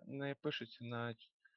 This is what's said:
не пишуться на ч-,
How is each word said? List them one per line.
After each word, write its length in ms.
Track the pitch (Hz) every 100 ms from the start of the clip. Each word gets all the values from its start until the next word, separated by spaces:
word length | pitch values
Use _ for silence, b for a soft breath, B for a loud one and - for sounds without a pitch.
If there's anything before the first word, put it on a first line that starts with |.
| -
не 280 | 139 139
пишуться 500 | 139 151 - 123 -
на 300 | 120 117 117
ч-, 160 | 113 - _ b